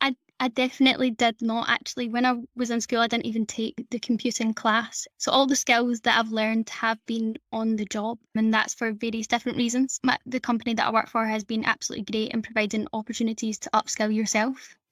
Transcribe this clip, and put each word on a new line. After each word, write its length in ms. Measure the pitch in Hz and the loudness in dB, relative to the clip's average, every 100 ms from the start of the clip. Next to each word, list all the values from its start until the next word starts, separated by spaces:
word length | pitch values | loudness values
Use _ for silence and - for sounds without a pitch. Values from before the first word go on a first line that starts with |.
I, 140 | 269 254 _ - | -2 -2 _ -4
I 100 | 254 | -2
definitely 640 | 233 254 - 262 247 254 | 0 0 4 4 4 2
did 320 | 220 233 220 | 2 2 2
not, 260 | 233 226 - | -2 0 0
actually. 400 | - - - 240 | -2 -2 -6 -2
When 160 | 233 | 2
I 120 | 254 240 233 | 2 0 -4
was 160 | - 233 | -4 -2
in 100 | 233 | -2
school, 200 | - 233 | 0 0
I 80 | 233 | 2
didn't 180 | 233 233 | 0 -2
even 200 | 226 214 | -2 -2
take 380 | - 220 - - | -4 -6 -6 -8
the 80 | 233 | -6
computing 560 | - 226 247 - 226 | -2 0 0 -2 -2
class. 520 | 220 226 220 226 - - - | 0 2 2 0 -8 -12 -8
So 140 | - | 0
all 140 | 269 277 | 4 4
the 100 | 269 | 2
skills 440 | - 233 247 233 | 2 2 2 0
that 160 | 240 226 | 2 2
I've 140 | 226 | 2
learned 380 | 220 214 226 220 | 0 0 0 -2
have 340 | - 226 220 - | -2 -2 -2 -4
been 300 | 226 220 226 _ | -2 -2 -4 _
on 240 | 226 226 220 | -2 0 0
the 80 | |
job, 340 | 208 220 214 233 _ | -2 -4 -4 -6 _
and 200 | 220 220 | 0 4
that's 200 | 220 - | 4 2
for 180 | - 226 | -2 -4
various 340 | 214 233 220 220 | -2 -4 -4 -2
different 320 | 233 240 - | 0 0 0
reasons. 400 | 240 247 262 - | 0 2 0 0
My, 140 | 262 - | 0 0
the 160 | - 254 | 0 -4
company 320 | - 233 240 | 0 -2 0
that 120 | 226 - | 0 2
I 60 | |
work 160 | 220 - | 2 0
for 180 | 233 220 | 0 0
has 180 | 220 | -2
been 200 | 202 220 | -2 -2
absolutely 460 | 233 214 - - 202 | 0 -2 -4 -8 -4
great 220 | 220 214 | -4 -2
in 100 | 226 | -4
providing 440 | 214 220 214 220 208 | -4 -2 0 -2 -4
opportunities 640 | 220 214 226 226 220 220 208 | -6 -6 -2 -2 -2 -4 -6
to 120 | - | -2
upskill 400 | 220 - - 214 | -2 0 -2 0
yourself. 600 | 214 220 220 233 262 - - - | 0 0 2 0 -2 -10 -20 -10